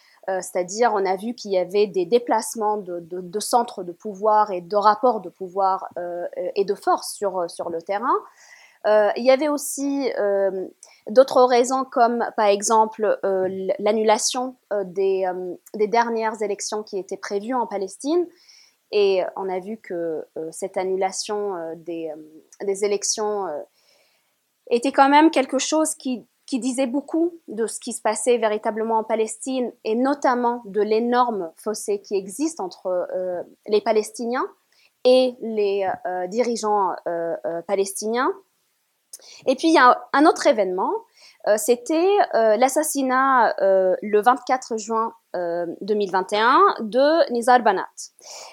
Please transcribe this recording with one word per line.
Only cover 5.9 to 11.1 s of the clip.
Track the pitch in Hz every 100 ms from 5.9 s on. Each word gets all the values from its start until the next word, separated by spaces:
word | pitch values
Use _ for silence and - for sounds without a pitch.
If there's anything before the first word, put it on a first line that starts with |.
| -
euh, | 175 175 175 - 180 -
et | 196
de | 196
force | - 339 -
sur, | - 202 185 170
sur | - 175
le | 165
terrain. | 170 202 247 381 - _ - - - _ 208
Euh, | 214 208 -
il |
y | 240
avait | 262 302
aussi, | 294 - - 277 277 269 -
euh, | 202 202 196 190 185 - - _
d'autres | -